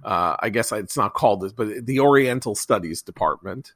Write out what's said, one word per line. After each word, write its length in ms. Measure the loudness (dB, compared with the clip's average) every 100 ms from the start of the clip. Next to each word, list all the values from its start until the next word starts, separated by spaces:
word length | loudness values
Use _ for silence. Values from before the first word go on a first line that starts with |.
uh, 340 | -4 0 0 0
I 100 | -2
guess 220 | -2 -2
it's 260 | -4 -6 -2
not 160 | -2
called 280 | 2 2 2
this, 100 | -2
but 340 | -4 -6 -6 -4
the 140 | 2
Oriental 560 | 6 6 4 0 -2 -4
Studies 460 | 0 0 0 -8
Department, 720 | -10 -2 -2 -2 -6 -12 -12